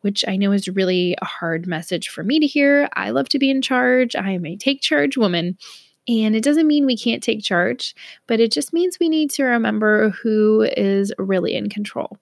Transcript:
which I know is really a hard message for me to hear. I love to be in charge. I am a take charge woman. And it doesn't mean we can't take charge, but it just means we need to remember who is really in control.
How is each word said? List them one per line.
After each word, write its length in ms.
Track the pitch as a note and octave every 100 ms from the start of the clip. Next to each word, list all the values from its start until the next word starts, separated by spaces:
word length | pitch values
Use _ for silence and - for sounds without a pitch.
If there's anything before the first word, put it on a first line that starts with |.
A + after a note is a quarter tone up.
which 240 | G3+ G3+ -
I 100 | F#3+
know 160 | G3
is 160 | G3 G3
really 480 | F#3+ F#3 F#3 F3+ -
a 40 |
hard 420 | - - E3+ E3 F3
message 420 | D#3+ E3 F3 -
for 140 | -
me 180 | F#3 D4+
to 60 | D4
hear. 420 | D4 C#4 C#4+ C#4+
I 160 | - G3+
love 180 | B3 C4+
to 80 | C#4
be 120 | C4+
in 100 | C4+
charge. 560 | - B3+ B3 B3+ B3+ -
I 140 | G3
am 160 | F#3+ D#3+
a 100 | G3+
take 240 | - C#4
charge 360 | - D4 C#4+ C#4
woman. 420 | G#3+ F3 F3 F3+ - - _ _ -
And 280 | A3+ G#3+ A3
it 80 |
doesn't 240 | B3+ D4 D#4
mean 180 | D4 C4+
we 100 | A#3+
can't 260 | A#3+ A3+
take 200 | - A3
charge, 520 | - F3 F3 B3+ - - - - -
but 100 | A3+
it 140 | A3+
just 200 | C4 D4
means 260 | E4 F4+ -
we 80 | E4+
need 220 | D#4 D4+
to 120 | -
remember 680 | C4+ A#3+ A3 G#3+ G#3+ G#3+ A3
who 520 | - A3+ G#3+ G#3+ G#3+ A3 -
is 360 | G3+ G3 G3 -
really 380 | G3 F#3+ F3 -
in 120 | G#3
control. 480 | G#3 G#3 - - G#3